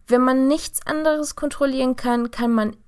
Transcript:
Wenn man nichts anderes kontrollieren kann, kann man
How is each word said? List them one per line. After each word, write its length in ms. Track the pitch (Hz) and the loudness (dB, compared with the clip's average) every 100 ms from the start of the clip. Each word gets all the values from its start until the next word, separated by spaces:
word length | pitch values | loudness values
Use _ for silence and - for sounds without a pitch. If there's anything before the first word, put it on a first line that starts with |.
| - | 0
Wenn 140 | 247 | 2
man 260 | 254 262 262 | 4 4 2
nichts 400 | 311 - - - | 0 -2 -6 -4
anderes 480 | 302 311 302 294 | -2 0 0 -2
kontrollieren 640 | - 294 - 277 262 254 247 | -4 -6 0 0 0 -2 -2
kann, 340 | 247 240 240 | -2 -2 -2
kann 220 | - 240 | -2 0
man 240 | 226 208 208 | 2 0 -6